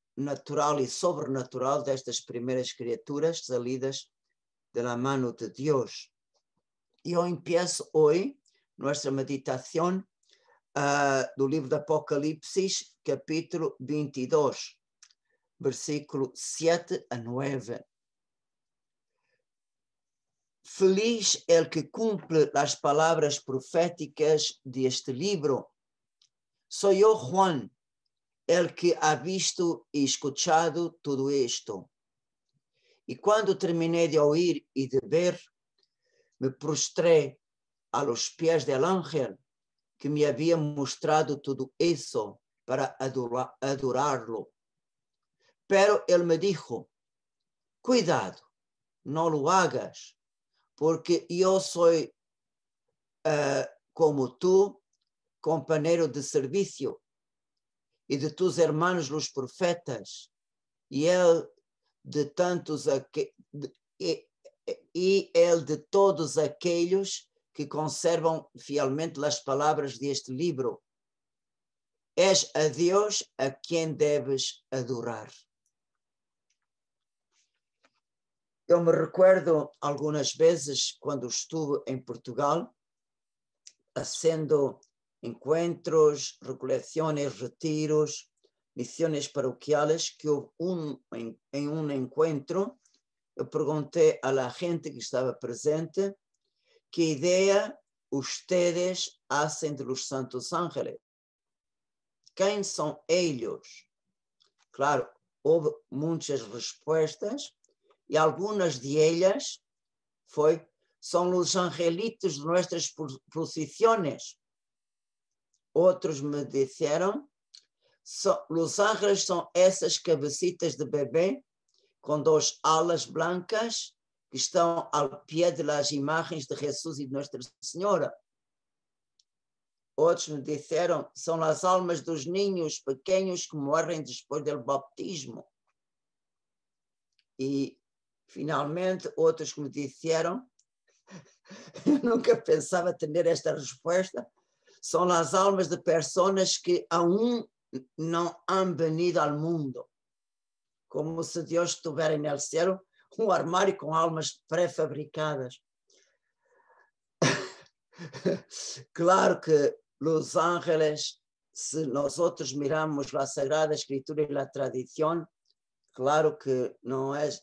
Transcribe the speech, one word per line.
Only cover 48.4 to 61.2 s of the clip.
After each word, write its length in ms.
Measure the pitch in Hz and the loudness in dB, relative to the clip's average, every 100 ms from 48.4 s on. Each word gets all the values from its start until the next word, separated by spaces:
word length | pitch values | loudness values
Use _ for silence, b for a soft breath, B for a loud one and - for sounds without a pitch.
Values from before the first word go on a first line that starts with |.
| _ _ _ _ _ _ | _ _ _ _ _ _
no 260 | 131 151 165 | -8 -2 0
lo 180 | 151 139 | 2 2
hagas, 720 | 185 170 127 104 - - _ _ _ _ _ _ | 4 4 0 -8 -12 -20 _ _ _ _ _ _
porque 520 | - 151 160 160 170 - | -2 0 0 0 -2 0
yo 300 | 175 185 190 | 0 2 2
soy, 520 | 185 170 170 165 127 _ _ _ _ _ _ _ _ _ _ _ | 0 2 4 4 0 _ _ _ _ _ _ _ _ _ _ _
eh, 440 | 156 151 143 139 131 - _ | -2 0 2 0 -2 -10 _
como 440 | - 160 143 127 - | 2 2 4 -2 0
tú, 460 | 180 190 202 - _ _ _ _ _ _ | 4 4 4 0 _ _ _ _ _ _
compañero 680 | 160 160 - 156 151 170 160 | -2 -2 0 0 2 2 2
de 160 | 127 | -2
servicio, 720 | 135 151 135 185 190 - 131 - _ _ _ _ _ _ _ _ _ _ - | -2 -2 0 -2 -2 -4 -8 -8 _ _ _ _ _ _ _ _ _ _ -6
y 100 | 139 | -4
de 120 | 151 | -4
tus 280 | 147 185 151 | 0 0 4
hermanos 500 | 160 156 175 180 139 | 2 4 2 0 -2
los 220 | 151 - | -4 -6
profetas, 1000 | - 127 - 180 175 - 117 95 - - _ _ _ _ _ - | -6 -8 -2 -2 -2 -4 -10 -10 -18 -20 _ _ _ _ _ -8
y 160 | 131 156 | 0 2
él 420 | 180 | 4